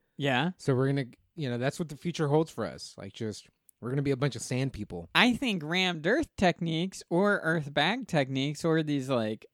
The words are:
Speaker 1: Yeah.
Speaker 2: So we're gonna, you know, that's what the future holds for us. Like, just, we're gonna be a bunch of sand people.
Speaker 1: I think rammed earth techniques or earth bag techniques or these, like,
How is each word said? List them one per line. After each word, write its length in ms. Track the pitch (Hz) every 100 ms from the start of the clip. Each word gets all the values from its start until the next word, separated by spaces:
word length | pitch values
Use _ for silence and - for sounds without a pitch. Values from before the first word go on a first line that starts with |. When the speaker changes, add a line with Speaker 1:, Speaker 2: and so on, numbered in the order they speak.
| _ -
Speaker 1:
Yeah. 320 | 139 127 165 -
Speaker 2:
So 160 | -
we're 140 | 127 135
gonna, 180 | 139 123 - _
you 140 | - 135
know, 80 | 120
that's 220 | 131 -
what 100 | 160
the 80 | 143
future 320 | 175 165 147
holds 220 | 156 160
for 160 | - 95
us. 280 | 65 - -
Like, 160 | 98
just, 340 | - 110 98 - _ _ _
we're 80 | 117
gonna 120 | 139
be 80 | 139
a 40 | 131
bunch 200 | 139 -
of 60 |
sand 300 | - 127 135
people. 360 | - 104 90 85
Speaker 1:
I 180 | 165 240
think 300 | 226 262 185
rammed 420 | 147 180 185 165 165
earth 220 | 285 294 -
techniques 640 | 180 - 170 160 185 - -
or 300 | 170 208 196
earth 320 | 160 165 143
bag 320 | 147 156 247 220
techniques 580 | 160 131 135 139 147
or 180 | 165 160
these, 260 | 151 143 131
like, 380 | 123 110 110 -